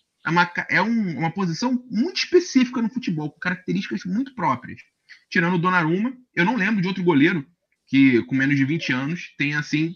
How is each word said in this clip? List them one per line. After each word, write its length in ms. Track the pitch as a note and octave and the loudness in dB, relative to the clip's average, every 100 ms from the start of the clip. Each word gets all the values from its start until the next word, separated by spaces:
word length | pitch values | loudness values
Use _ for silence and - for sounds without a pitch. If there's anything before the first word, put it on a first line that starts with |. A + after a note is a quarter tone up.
| _ _ - | _ _ -2
É 40 | |
uma 160 | E3+ F3 | 2 2
ca-, 200 | - - | -2 -2
é 140 | D#3+ | 0
um, 360 | G#3 A#3 F#3+ D3+ | 0 0 -2 -2
uma 120 | E3 | -4
posição 540 | G3 F3+ D#3+ B3 B3 - | -2 -4 -2 -2 -2 -4
muito 280 | G3+ E4+ - | -2 -2 -4
específica 680 | - F4 - C4 B3 B3 | 2 2 4 2 2 0
no 80 | A3+ | -4
futebol, 400 | B3 - D3+ D3+ | -4 -4 -4 -6
com 80 | - | -6
características 680 | F3+ F3+ - F3+ - G3 | -6 -6 -4 -4 -4 -6
muito 300 | F3+ G3+ C4+ | -4 -4 -4
próprias. 460 | - D#3+ B2 - - - _ _ - - | -4 -2 -2 -6 -18 -20 _ _ -20 -4
Tirando 240 | F#3+ E3+ | 0 2
o 40 | F3+ | 2
Donnarumma, 540 | F3+ F#3 D#3+ F#3 A#3+ B3+ _ | 2 2 2 0 -2 -6 _
eu 100 | - | 0
não 120 | F#3 B3 | 0 2
lembro 240 | G3 G#3+ | 0 0
de 80 | F3+ | -2
outro 160 | F#3 | 0
goleiro 420 | F3 C#3+ D#3+ F3 - _ _ _ - | 2 4 4 2 -6 _ _ _ 0
que, 360 | C3+ C3+ A#2 | 4 6 4
com 120 | A2+ | 2
menos 220 | C3 C#3 C#3 | 0 2 2
de 80 | |
vinte 280 | C3+ D#3+ - | 0 0 -2
anos, 400 | B2+ C#3 F3 - - | -4 -4 -8 -10 -6
tenha, 220 | C#3+ D3 | -4 -4
assim, 340 | C#3+ D#3 E3 | -2 -2 -2